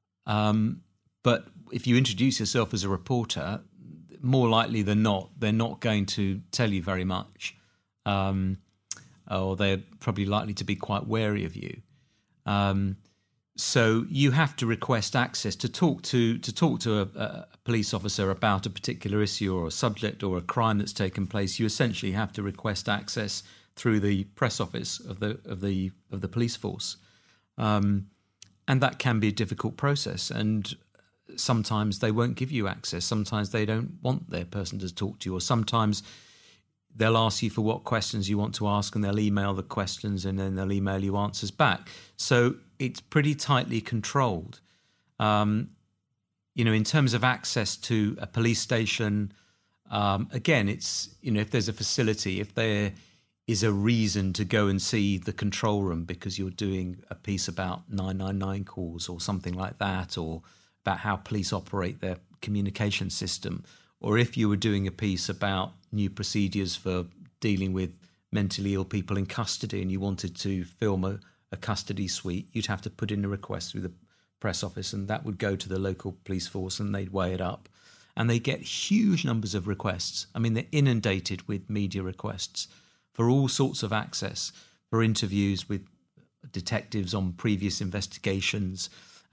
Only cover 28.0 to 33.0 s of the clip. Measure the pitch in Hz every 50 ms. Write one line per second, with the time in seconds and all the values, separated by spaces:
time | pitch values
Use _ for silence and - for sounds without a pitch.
28 | 98 - _ _ _ _ _ _ - - _ _ _ - 139 131 127 131 - -
29 | - 131 117 110 101 107 101 - 113 98 - - - 110 - - - 143 143 139
30 | - - 90 90 - - - 113 110 107 110 107 101 - - - _ _ _ _
31 | _ _ _ _ _ - - - - - 127 113 107 - 117 104 107 107 98 -
32 | - 110 107 110 117 123 123 - 131 131 151 120 104 95 - - - - - -